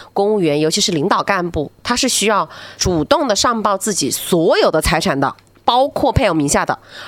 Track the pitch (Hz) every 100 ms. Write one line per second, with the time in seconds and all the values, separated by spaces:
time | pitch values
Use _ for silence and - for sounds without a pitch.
0 | - - 202 214 160 147 156 185 202 165
1 | 175 208 - 196 175 170 135 _ - 240
2 | 254 - 202 202 160 - - - 185 170
3 | 147 294 277 196 254 226 208 196 220 190
4 | 131 - - 170 175 370 226 156 - 160
5 | 190 139 139 - _ _ - 240 277 -
6 | 277 220 220 160 143 196 170 - - -